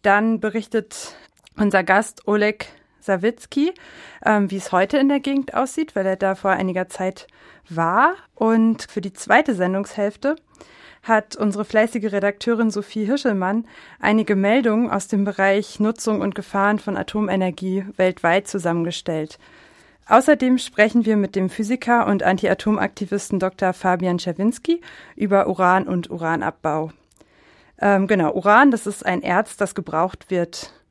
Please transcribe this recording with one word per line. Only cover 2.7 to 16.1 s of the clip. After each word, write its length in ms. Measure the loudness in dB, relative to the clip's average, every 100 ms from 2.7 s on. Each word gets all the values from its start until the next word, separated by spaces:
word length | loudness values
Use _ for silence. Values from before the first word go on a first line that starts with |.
| -18 _ _
Sawicki, 720 | -4 0 -2 -4 -6 -2 -2 -4 -20 -20 -20 -4
ähm, 240 | 0 2 0
wie 60 |
es 160 | -4 -2
heute 260 | 0 2 2
in 120 | 2
der 100 | 0
Gegend 360 | 0 -4 -2
aussieht, 380 | -4 -4 -4 -6
weil 120 | -2
er 100 | -2
da 200 | 0 -2
vor 160 | -2 -2
einiger 360 | 0 -2 -4 -6
Zeit 400 | -6 -6 -8 -20 _ -20 -20 _
war. 460 | -2 0 4 2 0 -14
Und 540 | -4 0 2 2 0 -6
für 120 | -8
die 100 | -8
zweite 440 | -12 2 2 2
Sendungshälfte 800 | 0 -2 -2 -6 -4 -4 -2 -4 -4 _ _ -20 -20 -20 -16
hat 320 | 0 0 0
unsere 300 | -4 -2 -2
fleißige 460 | 0 0 2 -2 -2
Redakteurin 600 | 0 -2 -2 -2 0 0
Sophie 340 | -2 -6 -6
Hirschelmann 600 | -2 0 0 0 0 -2 -6 -18 -20 -4
einige 360 | 0 0 2
Meldungen 540 | 0 2 2 2 0 0
aus 180 | -4 -2
dem 160 | -2
Bereich 560 | -2 0 2 2 -2 -2
Nutzung 420 | -2 -2 -4